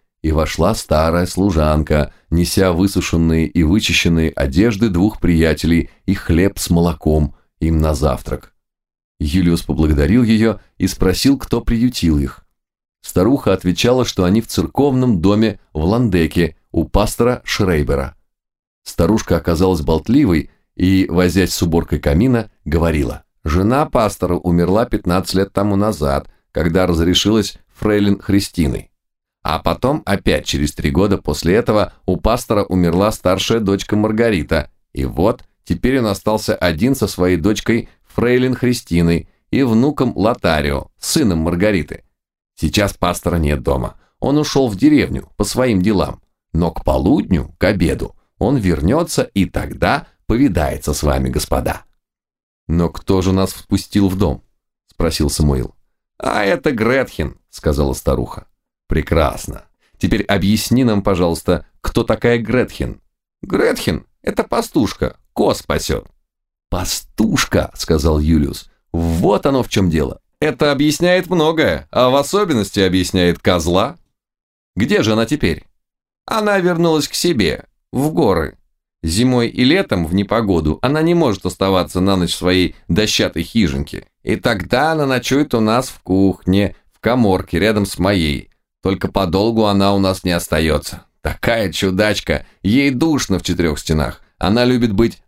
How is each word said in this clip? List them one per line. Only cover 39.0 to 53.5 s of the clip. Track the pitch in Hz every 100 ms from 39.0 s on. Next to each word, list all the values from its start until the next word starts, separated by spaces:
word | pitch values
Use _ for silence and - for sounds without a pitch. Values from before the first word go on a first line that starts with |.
| 85 85 - _ -
и | 117
внуком | 135 110 139 147 127 -
Лотарио, | 104 123 90 78 71 69 - _
сыном | - 160 120 82
Маргариты. | 80 87 104 98 73 - _ _ _ _ _ -
Сейчас | - - 101
пастора | - 90 87 85 85
нет | 73 71
дома, | 64 65 58 - _ -
он | - 147
ушёл | 147 139 127
в | 95
деревню | 151 147 80 - - -
по |
своим | 104 120 127 98
делам, | 92 98 69 - _ _ _
но | 80 85
к | -
полудню, | - 67 78 156 - 82 - -
к |
обеду, | 90 101 82 62 - - _ -
он | 104 139
вернётся | 92 80 85 147 175 -
и | - 101 90
тогда | - 71 - 90 139 - _ -
повидается | 113 139 87 71 - -
с | 73
вами, | 73 67 64
господа". | 64 - 71 - - - _ _ _ _ _ _ _ -
"Но | 82 85
кто | - - 98
же | 92
нас | 95 95